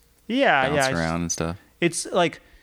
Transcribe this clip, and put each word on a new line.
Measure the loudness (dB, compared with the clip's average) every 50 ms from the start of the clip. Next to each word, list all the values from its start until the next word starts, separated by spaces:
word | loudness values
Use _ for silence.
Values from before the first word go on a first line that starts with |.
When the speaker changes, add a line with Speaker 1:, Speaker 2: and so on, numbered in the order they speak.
| _ _ _ _ _
Speaker 1:
Yeah, | -4 -2 0 2 4 4 4 2
Speaker 2:
bounce | 2 2
Speaker 1:
yeah, | 2 0 2
it's | 0 0
Speaker 2:
around | 0 0 0 -2
and | -2 -4
stuff. | -4 -4 -4 -4 -6 -8 -14 _ _ -2
Speaker 1:
it's | -2 -2 -2 -2 -8 -2
like, | 0 2 2 2 0 -6 _ -20 -20 -20